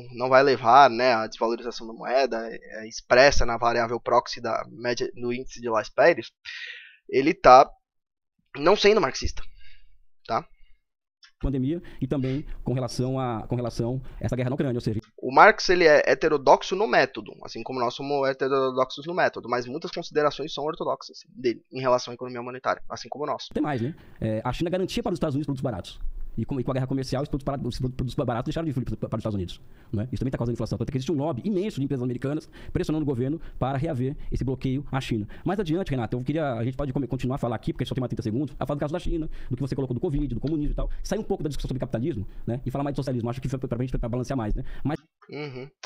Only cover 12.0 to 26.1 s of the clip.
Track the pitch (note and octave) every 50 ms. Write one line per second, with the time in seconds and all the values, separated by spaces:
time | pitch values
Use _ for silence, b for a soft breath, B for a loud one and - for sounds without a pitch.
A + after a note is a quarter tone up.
12 | C3 B2+ - C#3+ B2+ C3 C3 C#3+ D#3 B B B B - A#2+ B2+ B2+ A2+ - -
13 | B2 B2+ C3+ C3 C3 B2 A#2 G#2+ - - B2 A#2+ B2 A#2 - - A#2 A#2 B2+ C3+
14 | - - - - - G#2+ - B2 B2 B2 C3 C#3+ D#3+ C3+ A#2+ A#2+ - - A2 G#2
15 | - - _ - - B2+ B2+ D3 E3+ G3+ G#3+ - - - F#3 F3+ F3 D#3 D3+ C3+
16 | - - C#3+ C3+ - D#3+ D3+ C#3+ C3 C3+ E3 - - - - F#3 G#3 B3 A3+ F3
17 | C#3 B2+ - A2+ G#2+ - - - - - - A2+ A#2 - C3 C3 A#2+ A#2 B2+ -
18 | C#3 C#3 C#3+ C#3 C3+ C3 C3+ C3 C#3 C3 C#3 C3+ C3 C3 B2+ B2+ C3 C3 - -
19 | C#3+ D#3+ F3 F3+ D3+ A#2+ - - G2 A2+ B2 B2 A#2+ B2 B2 D#3+ - F3+ - F3+
20 | E3+ - D3+ D3+ D3 D3 - - C#3 D#3+ - - C#3 D#3 D#3+ - F3 D3 C3 -
21 | - - - - - _ - A2+ C3 B2 A2 - _ _ - C3 C3 C3 B2 B2+
22 | - - A#2+ A#2+ B2+ B2+ B2 A#2+ A#2+ B2 B2 B2+ - A#2+ F#2 - - - - A2+
23 | - A#2+ - B2+ D3 D3 B2 A2 - - - - D4+ D3+ D3 A#2+ A2+ C3+ F3 B
24 | B B B B - A2+ A2 A2 A2 B2 B2 - E3 F3 E3 F#3 F#3+ E3+ - A#3
25 | A#3 A#3+ F3+ D3+ - D#3+ C3 C3+ D3+ - C#3 C3 C#3 C3+ A2 F2 F2 - - -
26 | - -